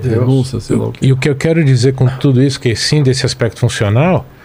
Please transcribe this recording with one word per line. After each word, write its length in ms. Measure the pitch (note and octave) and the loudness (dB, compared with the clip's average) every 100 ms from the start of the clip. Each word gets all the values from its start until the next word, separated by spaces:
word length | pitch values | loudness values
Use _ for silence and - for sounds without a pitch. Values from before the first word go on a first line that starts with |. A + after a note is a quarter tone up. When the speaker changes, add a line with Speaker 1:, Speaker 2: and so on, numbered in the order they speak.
Speaker 1:
de 80 | C3 | -2
Deus. 100 | A2 | 0
Speaker 2:
Renúncia, 400 | B2 C3+ B2+ A2+ | 2 0 -2 -6
sei 160 | - A#2+ | -4 -4
lá 100 | A2+ | -4
o 40 | |
quê. 60 | A#2 | -2
Speaker 3:
E 100 | C3+ | 0
o 60 | C3 | 2
que 120 | D3+ | 0
eu 60 | C3+ | -2
quero 280 | D#3+ E3 | 0 2
dizer 300 | D3 B2+ C3 | 2 2 2
com 140 | C3 B2+ | 2 0
tudo 340 | - C#3+ B2+ | 0 2 2
isso, 160 | C#3 - | 2 0
que 160 | B2 | -4
sim, 300 | G#2+ - D3+ | -2 -2 0
desse 220 | C3 B2 A#2 | 2 0 -2
aspecto 340 | - A#2 - | -2 -4 -2
funcional, 640 | A#2+ - G2+ A2 E3+ D#3+ - - | -4 -2 0 2 2 0 -4 -14